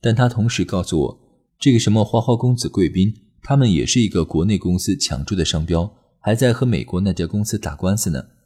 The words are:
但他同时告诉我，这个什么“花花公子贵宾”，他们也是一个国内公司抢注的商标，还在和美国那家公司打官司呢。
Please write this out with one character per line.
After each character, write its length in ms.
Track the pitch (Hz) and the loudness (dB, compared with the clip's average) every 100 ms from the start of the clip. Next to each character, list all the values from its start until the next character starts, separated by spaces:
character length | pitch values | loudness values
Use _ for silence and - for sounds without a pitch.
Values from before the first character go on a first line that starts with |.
但 140 | 120 | 0
他 140 | 113 123 | 2 2
同 200 | 120 113 | 2 -2
时 160 | - | 0
告 160 | 90 98 | -2 -2
诉 200 | 87 82 | -2 0
我， 200 | 69 - _ _ _ _ | -2 -4 _ _ _ _
这 140 | 143 | 2
个 60 | 117 | 2
什 140 | 113 | 4
么 120 | 107 | 2
“花 160 | 104 120 | 2 0
花 160 | 110 117 | 0 0
公 180 | 123 | 2
子 140 | 120 120 | 0 -2
贵 200 | - 85 | 0 0
宾”， 240 | 92 98 110 _ _ | 2 0 -2 _ _
他 140 | - 139 | 0 2
们 140 | 123 | 4
也 140 | 82 | 2
是 160 | 60 127 | 2 2
一 80 | 110 | 2
个 160 | - | 0
国 200 | 80 78 | 0 0
内 120 | 92 101 | 2 0
公 220 | 90 90 | 0 -2
司 180 | - 95 | 0 -2
抢 280 | - 65 | -2 -4
注 100 | 73 | -4
的 100 | 95 | -2
商 220 | 78 82 82 | -2 -2 0
标， 260 | 85 87 _ _ _ | 0 -2 _ _ _
还 160 | - 117 | -2 0
在 160 | 131 | 2
和 120 | 117 | 2
美 200 | 123 92 | 0 -2
国 160 | 57 90 | -2 -2
那 120 | 98 | -2
家 140 | 90 85 | -2 -4
公 180 | 104 | -2
司 140 | 104 104 | -4 -4
打 160 | 92 | -6
官 220 | 73 90 104 | -4 -2 -2
司 140 | 98 | -2
呢。 160 | 71 - _ | -6 -8 _